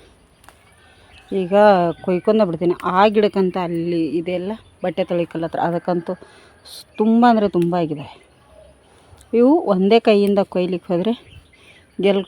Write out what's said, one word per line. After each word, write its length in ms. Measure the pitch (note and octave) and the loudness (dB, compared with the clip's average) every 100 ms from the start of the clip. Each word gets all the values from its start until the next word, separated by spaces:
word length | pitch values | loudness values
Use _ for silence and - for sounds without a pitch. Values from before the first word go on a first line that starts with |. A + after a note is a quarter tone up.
| _ _ _ _ _ _ _ _ _ _ _ - - G3 | _ _ _ _ _ _ _ _ _ _ _ -20 -8 -6
ಈಗ 140 | F3 G3 G#3 F#3 E3+ D#3 | 0 4 6 4 2 -2
ಕೊಯ್ಕೊಂಡ 380 | - F3+ G#3+ G#3+ G3 | -4 -2 0 0 0
ಬಿಡ್ತೀನಿ. 260 | D#3+ F3 F3+ F3+ F#3 | -2 -2 -2 -2 2
ಆ 20 | G#3+ | 2
ಗಿಡಕ್ಕಂತ 420 | G#3 G3+ G3 F#3 F#3+ F3 | 2 0 0 -2 -2 -6
ಅಲ್ಲಿ 340 | E3+ E3+ E3+ D#3+ E3 | -6 -4 -4 -2 -4
ಇದೆಲ್ಲ 320 | E3+ F3+ F3+ A3+ _ _ | -4 -6 -6 -12 _ _
ಬಟ್ಟೆ 180 | F#3 F3 F3+ | -6 -4 -4
ತೊಳಿಕಲ್ಲ 360 | F3 E3 E3 E3 | -4 -4 -6 -8
ಹತ್ರ, 120 | - D#3+ | -4 -4
ಅದಕ್ಕಂತೂ 440 | E3+ - F3 E3+ F3+ - - - _ - | -4 -4 -4 -6 -12 -14 -20 -20 _ -20
ಸ್-, 180 | - - - | -20 -10 -4
ತುಂಬ 200 | A3 A3+ A#3+ | 0 4 4
ಅಂದರೆ 160 | A3 G3+ F3 | 4 0 0
ತುಂಬ 160 | E3+ F3+ | -2 -2
ಆಗಿದೆ. 240 | D#3+ D3 A2 - _ _ _ - - _ _ _ _ - _ A#3 | -4 -6 -14 -20 _ _ _ -20 -20 _ _ _ _ -20 _ 2
ಇವು 140 | B3 E4 - | 4 2 0
ಒಂದೇ 240 | F#3+ F#3+ A#3 A#3 | 0 2 2 4
ಕೈಯಿಂದ 340 | G3+ G3+ G3+ F#3+ | 2 2 0 -2
ಕೊಯ್ಲಿಕ್ಕೆ 340 | F#3 F3+ F3+ - | -2 -4 -4 -4
ಹೋದರೆ 200 | F3 G3+ A#3+ - - - _ - - _ - | -2 -2 -6 -10 -20 -20 _ -20 -20 _ -2
ಗೆಲ್ 240 | F#3+ G3 | 0 0